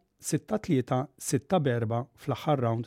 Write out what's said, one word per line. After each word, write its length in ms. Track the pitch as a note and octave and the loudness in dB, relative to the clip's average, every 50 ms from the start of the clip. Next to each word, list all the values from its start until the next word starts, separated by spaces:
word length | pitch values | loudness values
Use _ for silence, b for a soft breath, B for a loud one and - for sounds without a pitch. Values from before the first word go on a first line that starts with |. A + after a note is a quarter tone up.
| _ _ _ | _ _ _
sitta 400 | _ - - E3+ D3 - - G#3+ | _ -6 -4 -4 -4 -2 -2 -4
tlieta, 460 | G3+ - - D3+ B2+ A#2+ - C3 B2+ C3+ - _ - | -4 0 0 0 0 2 2 0 0 -2 -4 _ -12
sitta 400 | - - D3 C3 - - F#3+ F3+ | -6 -2 -2 -2 0 2 0 2
berba 380 | C#3 C3+ A#2+ A#2+ A2+ G#2+ A2+ A#2+ B2+ - _ | 2 2 0 0 0 0 -2 -2 -4 -6 _
fl-aħħar 460 | - - D3+ B2+ - - D#3+ D3 C3 | -12 -6 -6 -6 -4 0 0 2 2
round 240 | B2 A2+ A2+ A#2 A#2 | 2 0 0 0 -4